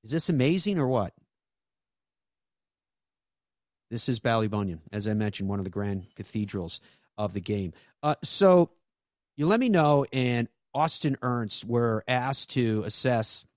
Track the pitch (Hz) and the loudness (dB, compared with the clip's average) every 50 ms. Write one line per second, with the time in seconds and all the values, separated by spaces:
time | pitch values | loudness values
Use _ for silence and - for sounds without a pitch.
0 | _ 113 135 165 - - 165 127 127 147 175 190 - 208 196 170 139 127 131 117 | _ -4 -4 -2 0 0 2 2 2 2 2 0 0 -2 0 0 0 0 0 0
1 | 98 85 _ _ _ _ _ _ _ _ _ _ _ _ _ _ _ _ _ _ | 0 -2 _ _ _ _ _ _ _ _ _ _ _ _ _ _ _ _ _ _
2 | _ _ _ _ _ _ _ _ _ _ _ _ _ _ _ _ _ _ _ _ | _ _ _ _ _ _ _ _ _ _ _ _ _ _ _ _ _ _ _ _
3 | _ _ _ _ _ _ _ _ _ _ _ _ _ _ _ _ _ _ 117 120 | _ _ _ _ _ _ _ _ _ _ _ _ _ _ _ _ _ _ -6 -4
4 | - - 127 110 - 120 117 113 110 107 104 104 101 95 85 82 _ - - 107 | -2 -2 -2 0 0 2 2 2 2 0 0 -2 -2 -2 -6 -8 _ -10 -8 -6
5 | 101 107 107 107 107 104 - - 98 95 101 101 95 95 - - 101 101 98 95 | -4 -2 0 0 0 -2 -4 -4 -4 -4 -2 -4 -4 -4 -4 -4 -4 -2 -4 -4
6 | 92 - _ - 101 - - 110 104 98 - 98 87 82 - - _ _ _ _ | -8 -12 _ -16 -16 -8 -6 -6 -6 -4 -4 -8 -8 -8 -10 -14 _ _ _ _
7 | _ _ _ - 107 101 95 101 82 - 104 101 95 87 - - _ _ _ _ | _ _ _ -6 -6 -6 -6 -8 -6 -4 -4 -4 -4 -6 -10 -14 _ _ _ _
8 | - 151 151 _ - - - - 196 190 180 175 170 - _ _ _ _ _ _ | -2 -2 -2 _ -4 -6 0 4 6 6 8 6 6 4 _ _ _ _ _ _
9 | _ _ _ _ _ _ _ - 147 165 208 233 262 247 202 170 151 147 147 143 | _ _ _ _ _ _ _ -2 2 2 2 2 4 4 4 6 6 6 4 4
10 | 139 - - 135 127 123 123 120 120 - _ _ _ _ - 139 156 160 - - | 2 0 -2 0 0 2 0 0 -2 -4 _ _ _ _ 0 0 0 0 0 -2
11 | - 151 135 - - 123 123 120 113 101 - - - 117 120 120 120 117 110 107 | -2 -2 -2 0 -2 -2 -2 -2 -4 -4 -6 -8 -6 -2 0 2 2 2 0 0
12 | - - 127 123 123 135 135 - - - - 135 120 113 110 107 - 107 - - | -2 -2 -2 -2 -2 -2 -4 -6 -6 -4 -2 0 0 2 0 0 -2 -4 -4 -2
13 | - 127 120 113 110 - - - - _ _ | 0 0 0 0 0 -2 -6 -8 -10 _ _